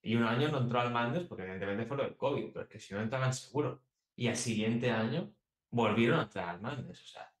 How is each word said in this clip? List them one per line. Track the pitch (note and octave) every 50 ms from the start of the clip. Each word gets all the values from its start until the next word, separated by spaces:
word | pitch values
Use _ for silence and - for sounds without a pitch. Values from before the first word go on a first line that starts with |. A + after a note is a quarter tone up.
y | - G2+ A2+
un | A#2 A#2
año | A2+ A#2 B2 C#3+ D3+
no | - C3
entró | A#2+ G#2+ B2 B2
al | A#2+ B2
Madness | A#2+ A#2+ A#2 A#2+ C#3 F3 F3
porque | - G#2 F#2
evidentemente | F#2 F#2 F#2+ F#2+ G2 F#2+ G2+ G#2 A2+
fue | - C#3
lo | C#3 B2
del | G2 -
covid, | _ - C#3 C#3+ A2+ - -
pero | - -
es | - -
que | - G2+
si | - - F#2+
no | G2+
entraban | A2 A2 A#2+ C3 C3 C3
seguro. | B2+ - - - - C#3+ D3 - - - _ _ _ _ _ _ _
Y | - A#2+ A#2
al | A#2
siguiente | - - A#2+ A2 G#2 G#2+ A2+ A#2+ A#2+ B2+ B2
año | A2+ A2 A2 A2+ - E3+ G3+ - - _ _ _ _ _ _ _
volvieron | - A#2 A#2 G#2+ G#2 A2+ A#2 A2 C#3+ E3
a |
entrar | - - - G2 F2 E2+
al | F2 F2+
Madness, | G#2 A#2+ D3 B2+ - - - -
o | -
sea | - - - - - _ _